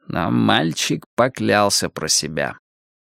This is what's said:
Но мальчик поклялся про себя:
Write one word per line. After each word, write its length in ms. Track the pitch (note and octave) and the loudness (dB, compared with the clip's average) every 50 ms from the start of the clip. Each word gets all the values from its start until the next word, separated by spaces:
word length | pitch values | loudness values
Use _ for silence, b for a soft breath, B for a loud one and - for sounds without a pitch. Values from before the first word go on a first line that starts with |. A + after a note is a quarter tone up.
| _ - | _ -8
Но 240 | - F2 F2 G#2+ | -6 -4 -2 0
мальчик 760 | A#2+ A#2+ A2+ G#2+ G2+ A#2 D3+ E3 D3+ - - - D3 - - - _ | 2 2 2 4 4 2 2 0 -2 -4 -4 -4 -4 -4 -6 -6 _
поклялся 720 | - A#2 C3+ - - G#2+ G#2+ G#2+ G#2 G#2 G2+ - - F#2+ E2+ | 0 0 0 0 -2 0 2 4 4 4 2 2 0 -2 -2
про 180 | - - D#2 D#2 | -6 -6 -4 -2
себя: 500 | - - - D2+ D#2 D2+ C#2 B1+ - - _ _ _ _ _ _ _ _ _ _ _ | -2 -2 -2 -2 -4 -4 -4 -4 -6 -10 _ _ _ _ _ _ _ _ _ _ _